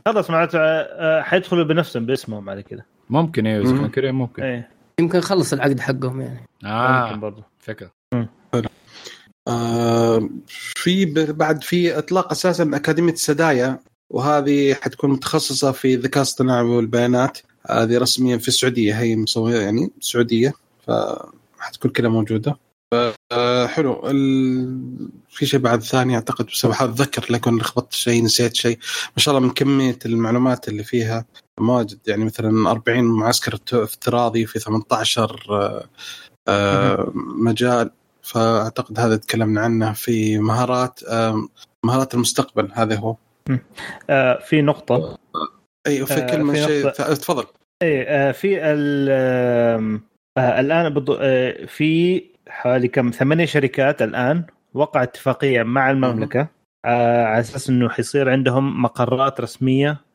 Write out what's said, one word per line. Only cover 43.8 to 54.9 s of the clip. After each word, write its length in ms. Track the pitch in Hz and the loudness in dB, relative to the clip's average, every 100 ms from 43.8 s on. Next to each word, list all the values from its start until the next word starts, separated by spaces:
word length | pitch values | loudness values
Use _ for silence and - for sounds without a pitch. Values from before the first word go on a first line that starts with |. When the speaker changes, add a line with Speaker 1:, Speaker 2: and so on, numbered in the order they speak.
| - - - | -16 -12 0
Speaker 1:
آه، 300 | 139 127 - | 2 2 0
في 220 | - 156 | 2 2
نقطة. 560 | 143 143 - 120 78 - _ - - _ _ _ 147 | 2 0 0 0 0 -12 _ -10 -10 _ _ _ -2
Speaker 3:
أيوة، 180 | 139 135 | -2 0
في 80 | |
Speaker 1:
آه، 180 | 139 127 | -2 0
Speaker 3:
كلمة 220 | 127 147 | 0 0
Speaker 1:
في 100 | 147 | 2
Speaker 3:
شيء 220 | 151 147 139 | 2 2 0
Speaker 1:
نقطة. 280 | - 147 | -2 -2
Speaker 3:
ث-، 60 | 147 | -2
تفضل. 260 | - 143 - _ _ - | 0 -4 -4 _ _ -4
Speaker 1:
إيه، 220 | 170 139 | 0 0
آه، 280 | 127 143 139 | 0 2 2
في 320 | 127 196 185 | 0 0 0
ال-، 460 | 156 151 143 143 139 135 127 127 123 120 117 113 | 2 0 2 2 2 2 2 2 2 4 4 2
آم، 240 | 110 107 - _ _ - | -2 -4 -8 _ _ 0
آه، 220 | 123 120 | 2 2
الآن 340 | 139 165 165 | 2 2 2
بض-، 240 | 143 135 - | 0 -2 0
آه، 460 | 135 127 127 - - | 2 2 0 -4 -12
في 580 | - 156 160 175 185 - _ - | -2 2 4 2 0 -4 _ -20
حوالي 400 | - 123 127 123 | -4 0 2 2
كم، 240 | 139 120 | 2 0
ثمانية 340 | - 135 160 165 | 0 2 2 2
شركات 560 | 151 135 - 135 151 | 2 0 2 0 2
الآن 420 | 110 127 127 170 165 _ _ | -2 0 0 0 -4 _ _
وقعت 340 | 131 151 | -2 0